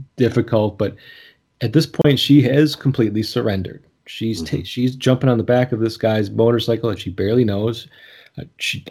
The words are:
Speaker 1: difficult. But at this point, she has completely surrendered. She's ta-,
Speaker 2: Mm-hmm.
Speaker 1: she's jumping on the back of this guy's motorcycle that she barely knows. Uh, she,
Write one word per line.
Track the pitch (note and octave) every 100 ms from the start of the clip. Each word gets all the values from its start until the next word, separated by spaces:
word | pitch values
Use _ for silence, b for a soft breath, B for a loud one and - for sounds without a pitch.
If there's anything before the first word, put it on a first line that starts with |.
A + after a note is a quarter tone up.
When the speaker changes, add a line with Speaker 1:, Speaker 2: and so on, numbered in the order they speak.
| - -
Speaker 1:
difficult. | A#2+ A#2+ A2 A2 G#2 G2
But | G2+ - b b b b _ -
at | A2+
this | C#3+ -
point, | - D3+ C3
she | - C#3+
has | B2 C#3 D3+ -
completely | C#3 C3 A2 G#2
surrendered. | A2 B2 A2+ G2 F2+ - _ _ -
She's | - A2+ G2+
ta-, | D#2+ -
Speaker 2:
Mm-hmm. |
Speaker 1:
she's | F#2 B2 B2+ C3
jumping | B2+ B2+ C3+
on | A#2
the |
back | G#2+ B2 C3
of | A2
this | A2+ A2
guy's | A2 A2 G2+
motorcycle | G#2+ A2+ A#2 A2+ A2+ A2+
that | F#2
she | -
barely | F2 G2 B2 A2+
knows. | G2 A2+ A#2 - b b b b b
Uh, | C3 -
she, | - F#2+ -